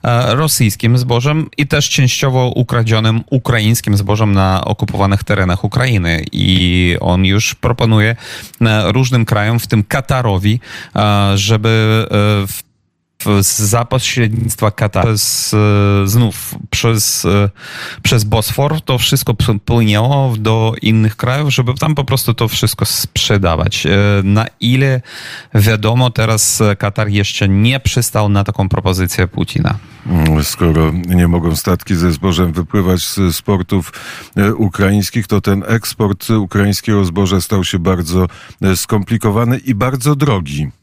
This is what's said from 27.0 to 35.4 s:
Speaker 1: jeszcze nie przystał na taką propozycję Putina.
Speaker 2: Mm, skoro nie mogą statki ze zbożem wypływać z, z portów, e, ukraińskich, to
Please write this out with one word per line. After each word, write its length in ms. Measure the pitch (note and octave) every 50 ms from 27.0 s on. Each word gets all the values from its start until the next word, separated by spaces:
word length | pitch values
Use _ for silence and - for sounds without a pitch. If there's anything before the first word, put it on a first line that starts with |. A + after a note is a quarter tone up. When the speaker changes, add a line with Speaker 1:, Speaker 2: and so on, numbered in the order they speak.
| G#2+ G#2
Speaker 1:
jeszcze 420 | G2+ G#2 G2 - - - G#2 G2
nie 300 | G2 G2 G#2+ A#2+ C3 C3+
przystał 500 | - - - B2+ A#2 - - A2 G#2+ G2+
na 140 | G2+ G2+ G2
taką 260 | - G#2 - G2 F#2
propozycję 580 | - - - F#2+ F#2 F#2 F#2 F2 - - F#2+ F2+
Putina. 500 | - - - - - - - - G#2 G2+ - - - - - -
Speaker 2:
Mm, 360 | F2+ E2+ D#2 D#2+ D#2 D#2 C#2+
skoro 480 | - - - F2+ E2+ D#2 D#2+ D#2+ D#2
nie 360 | D2+ F2+ F2 F2 F2+ F2+ F2 E2+
mogą 280 | E2+ F2 D#2+ E2+ D#2+
statki 400 | - - - F2+ F2 - - G2
ze 160 | E2+ E2+ F2+
zbożem 420 | E2 C#2 F2+ G2 E2+ E2 F2+ F2 D#2+
wypływać 480 | F2+ F2 - - G#2 F#2 F2+ F#2 F2+
z, 340 | - - - G2+ G2 F2+ D#2
z 60 | -
portów, 520 | - - G#2 F#2+ F2+ - - F#2+ E2 - - - - - - - - - _ G2+
e, 160 | G#2 G2+ A2
ukraińskich, 760 | - A2+ G#2+ - - G2+ F#2+ G2+ G#2 G2 - - A#2+ G#2+ -
to 140 | A2 G2+